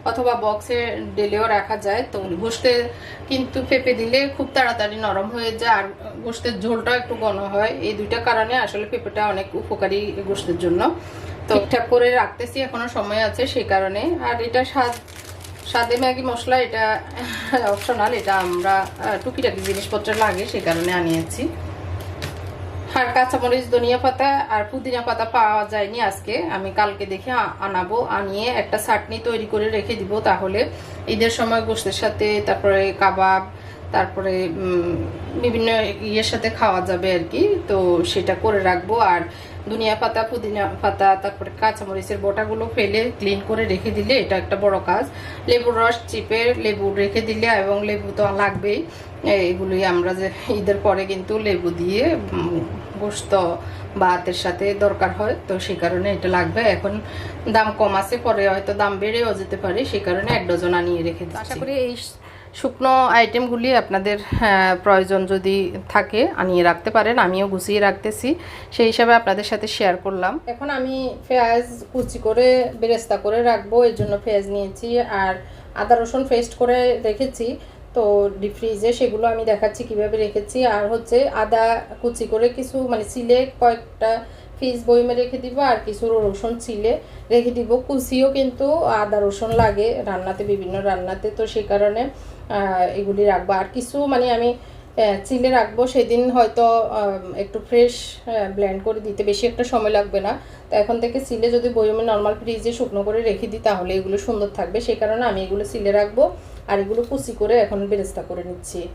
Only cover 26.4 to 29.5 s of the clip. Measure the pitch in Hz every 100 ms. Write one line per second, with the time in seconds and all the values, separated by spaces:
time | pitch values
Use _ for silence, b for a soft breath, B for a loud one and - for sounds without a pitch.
26.4 | 330 190 190 196 208 196 196 190 262 247
27.4 | 196 - 196 185 185 226 - 196 196 202
28.4 | 233 247 - 214 - 220 - 220 240 226
29.4 | 214